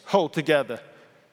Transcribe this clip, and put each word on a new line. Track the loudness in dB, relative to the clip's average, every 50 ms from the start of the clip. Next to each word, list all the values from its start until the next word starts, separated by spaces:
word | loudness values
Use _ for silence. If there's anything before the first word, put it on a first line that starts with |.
| -6
hold | -2 0 0 0 0 -2
together." | -4 0 2 2 2 2 -2 -8 -14 -14 -20 -20 -20 -20 -20 _ _ _ _